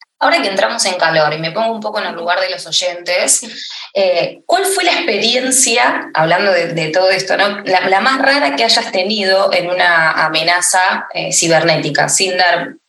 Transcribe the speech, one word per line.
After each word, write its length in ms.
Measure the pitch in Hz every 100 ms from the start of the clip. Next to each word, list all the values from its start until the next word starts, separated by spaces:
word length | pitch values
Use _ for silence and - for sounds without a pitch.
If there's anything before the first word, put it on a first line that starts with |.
| _ -
Ahora 220 | - 339
que 80 | 196
entramos 360 | 196 220 233 202
en 80 |
calor 380 | 180 165 160 151
y 40 | 156
me 120 | 160
pongo 220 | 160 226
un 80 | 226
poco 180 | 214 208
en 80 | 185
el 80 |
lugar 260 | 170 170 180
de 80 | 185
los 160 | 180 170
oyentes, 760 | 156 180 175 175 180 - - 220 - - - -
eh, 480 | 202 185 175 175 - -
¿cuál 180 | 349
fue 200 | 381 381
la 80 | 349
experiencia, 1160 | 339 - 202 220 247 262 262 - 240 240 - -
hablando 380 | - 160 175 202
de, 160 | 180 170
de 200 | 165 156
todo 220 | 185 185
esto, 260 | 190 - 180
¿no? 240 | 202 202
La, 160 | - 185 185
la 120 | 190
más 200 | 262 262
rara 340 | 269 285 285 277
que 80 |
hayas 260 | 226 233 220
tenido 600 | 190 190 214 190 190 196
en 160 | 180 175
una 420 | 180 180 165 160 160
amenaza, 840 | 160 156 160 175 - 190 185 - -
eh, 200 | 175 165
cibernética, 760 | 170 165 165 165 156 147 143 151
sin 280 | - 190 180
dar 360 | 180 175 - -